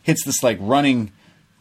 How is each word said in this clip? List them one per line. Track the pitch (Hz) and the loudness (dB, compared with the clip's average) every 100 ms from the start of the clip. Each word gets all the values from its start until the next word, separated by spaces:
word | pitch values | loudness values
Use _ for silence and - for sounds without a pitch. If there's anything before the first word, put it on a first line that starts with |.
hits | - 160 139 | -2 -2 -2
this, | 127 | -2
like, | 127 98 | 0 0
running | 98 139 143 123 104 - _ _ _ _ | 0 2 2 0 -2 -10 _ _ _ _